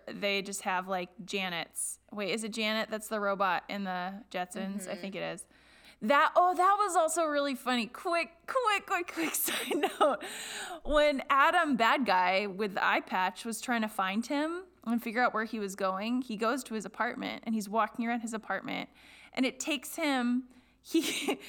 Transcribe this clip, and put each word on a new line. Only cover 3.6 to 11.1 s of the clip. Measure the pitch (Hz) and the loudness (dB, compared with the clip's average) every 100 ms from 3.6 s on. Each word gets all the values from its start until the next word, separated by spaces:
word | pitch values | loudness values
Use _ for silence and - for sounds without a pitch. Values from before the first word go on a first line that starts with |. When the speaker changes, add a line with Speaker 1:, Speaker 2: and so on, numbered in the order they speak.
| - | -2
Speaker 1:
in | 202 | -6
the | 196 180 180 196 - | -4 -4 -6 -8 -8
Jetsons? | 185 180 208 190 196 185 | -6 -6 -6 -6 -6 -8
I | |
Speaker 2:
Mm-hmm. | - | -8
Speaker 1:
think | 196 175 | -8 -6
it | |
is. | 165 170 - _ - - - - | -6 -8 -12 _ -20 -20 -20 -6
That, | 214 285 311 - | 2 4 4 6
oh, | 359 330 | 4 6
that | 370 403 | 4 4
was | 415 359 | 4 2
also | 320 339 320 | 2 2 0
really | 294 285 254 | 2 0 -2
funny. | 240 247 220 | -2 -2 -2
Quick, | - 359 339 320 - - | -6 -2 0 -2 -8 -4
quick, | 523 466 403 - | 0 2 2 0
quick, | 370 349 | -2 -2
quick | - 311 - | -4 -2 -2
<laughs> | |
side | - - - 302 339 - | -2 -2 -2 0 0 4
note. | 311 254 381 - - - - 339 | 2 2 -4 -10 -10 -10 -10 -8
When | - 294 294 | 2 4 6